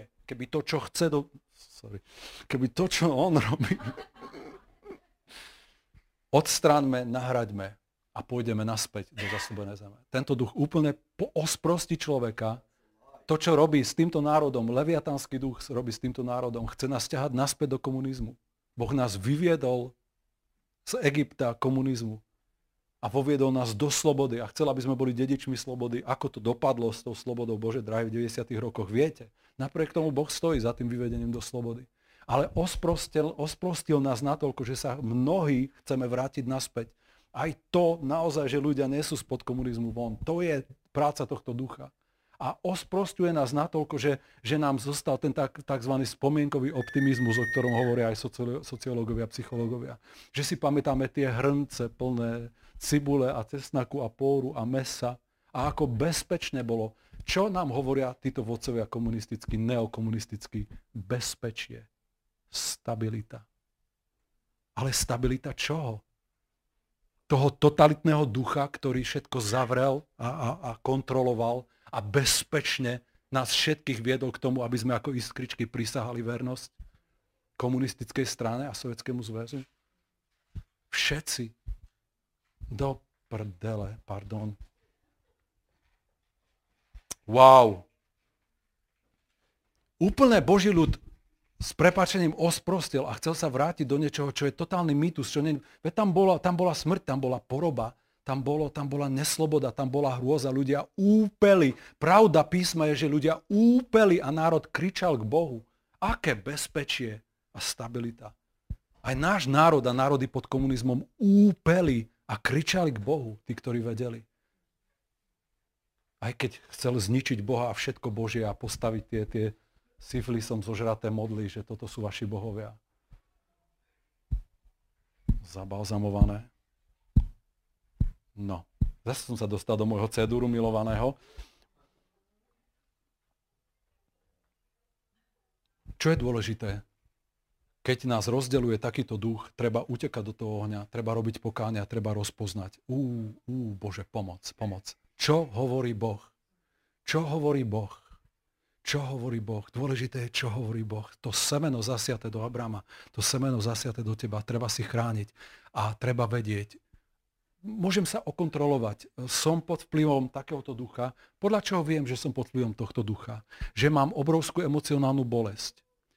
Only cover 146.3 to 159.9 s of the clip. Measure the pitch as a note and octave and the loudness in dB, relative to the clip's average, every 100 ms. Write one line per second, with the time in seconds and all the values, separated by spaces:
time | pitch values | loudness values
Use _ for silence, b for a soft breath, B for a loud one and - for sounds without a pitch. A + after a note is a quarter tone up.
146.3 | _ _ _ _ _ _ _ - D#3 D#3+ | _ _ _ _ _ _ _ -4 -2 0
147.3 | D#3 D3 C#3+ A#2+ G#2 G#2 - _ - _ | 0 0 0 0 -2 -4 -12 _ -20 _
148.3 | _ _ _ _ _ - C#3+ C3+ C3+ B2 | _ _ _ _ _ -4 -4 -4 -6 -4
149.3 | A#2 G#2+ G#2+ - B2 C#3 B2+ B2+ C3 A#2+ | -4 -4 -6 -6 -6 -4 -2 -4 -6 -6
150.3 | - B2 A2 A2 A2+ A2 G#2+ G#2+ - A#2+ | -4 -4 -4 -4 -4 -6 -8 -10 -10 -6
151.3 | - - C#3+ D#3 B2 A2 A#2 - A#2+ A2+ | -2 0 0 0 -2 -2 -4 -4 -4 -6
152.3 | G#2+ A#2 A#2+ A#2 G#2+ - B B - - | -6 -6 -6 -6 -8 -10 B B -4 -2
153.3 | C3+ C3+ B2 G#2+ A2+ B2+ A2+ A2 A2 A2+ | 0 0 0 0 -2 -4 -4 -4 -4 -4
154.3 | G#2+ - A#2 A#2 - A2 A#2 A#2 A2 G#2 | -6 -4 -2 -2 -4 -2 -2 0 -2 -6
155.3 | B B B B - G#2+ G#2+ B2 B2 A2+ | B B B B -4 -4 -2 -2 0 0
156.3 | A#2+ G#2+ G2+ G#2 - _ - _ _ _ | 0 -2 -4 -6 -14 _ -20 _ _ _
157.3 | _ _ _ F#3+ G#3+ F3+ F#3+ E3+ A3 - | _ _ _ -12 -4 0 2 0 -4 -6
158.3 | - E3 C#3+ C#3+ C#3 A2 G#2 - - B2+ | -4 -4 2 2 2 0 -6 -14 -12 -4
159.3 | - D#3 E3 - E3 - | 0 2 2 0 -6 -2